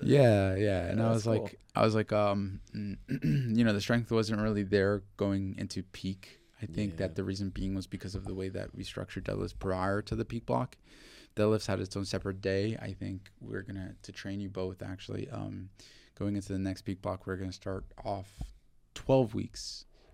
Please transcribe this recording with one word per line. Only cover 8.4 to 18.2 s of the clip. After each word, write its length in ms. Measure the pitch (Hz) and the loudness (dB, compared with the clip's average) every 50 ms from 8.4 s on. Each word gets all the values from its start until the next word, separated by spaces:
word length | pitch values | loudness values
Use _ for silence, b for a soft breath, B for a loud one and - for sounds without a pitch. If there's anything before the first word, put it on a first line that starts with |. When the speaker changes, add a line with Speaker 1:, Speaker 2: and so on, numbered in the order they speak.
| 95 95 | -4 -4
Speaker 1:
that 240 | 98 95 - - - | -4 -6 -6 -8 -8
we 100 | - 95 | -10 -10
structured 420 | - - 98 95 - - 98 92 | -8 -6 -8 -8 -6 -6 -6 -4
deadlifts 280 | 95 101 101 98 95 - - | -2 -2 -2 -2 -4 -4 -4
prior 420 | - 95 92 92 92 98 98 104 | -2 -2 0 2 2 2 2 0
to 140 | 107 - 113 | 0 -2 -2
the 100 | 113 113 | -4 -2
peak 220 | - 117 117 - - | -4 -6 -6 -4 -2
block. 280 | 127 123 127 - - - B B B B B B B B B B B | 0 0 0 -2 -6 -14 B B B B B B B B B B B
Deadlifts 320 | - 104 107 110 104 - - | 2 4 4 4 4 2 0
had 120 | 98 95 | -2 -2
its 160 | 98 95 - | -2 -2 -4
own 80 | 98 98 | -4 -4
separate 380 | 95 95 95 92 98 95 95 | -2 -2 -2 -2 -4 -4 -2
day. 340 | - 95 95 98 101 110 110 - | 0 0 2 2 2 0 -2 -4
I 120 | 107 98 95 | -6 -8 -8
think 360 | - 98 101 98 95 98 - - - | -6 -6 -6 -6 -8 -10 -14 -20 -16
we're 220 | - - 110 98 | -12 -8 -8 -8
gonna, 320 | 98 101 98 95 92 95 98 - | -6 -6 -8 -8 -8 -10 -12 -14
to 100 | - - | -16 -16
train 280 | 101 - - 98 98 101 | -14 -10 -8 -6 -6 -6
you 100 | 101 98 | -6 -6
both, 320 | 98 95 92 92 95 - | -4 -4 -4 -4 -4 -6
actually, 480 | - 101 95 95 - - 104 101 101 - | -8 -10 -10 -10 -8 -8 -6 -6 -6 -6
um, 400 | 113 107 104 104 101 95 95 98 - B B B B B B B B | -6 -6 -6 -6 -8 -8 -10 -12 -16 B B B B B B B B
going 200 | - 101 101 101 | -6 -4 -2 -2
into 160 | 101 98 - 98 | -2 -2 -2 -2
the 40 | 95 | -2
next 240 | 95 95 92 - | -2 -2 -4 -4
peak 180 | - - 98 95 - | -4 -6 -6 -4 -4
block, 240 | 98 92 95 - 95 | -4 -6 -4 -4 -4
we're 80 | 95 92 | -4 -4
gonna 140 | 98 92 | -4 -6
start 340 | 90 - - 101 95 95 - - - - - | -8 -8 -8 -6 -6 -6 -8 -10 -12 -10 -6
off 380 | 113 101 98 | -6 -4 -6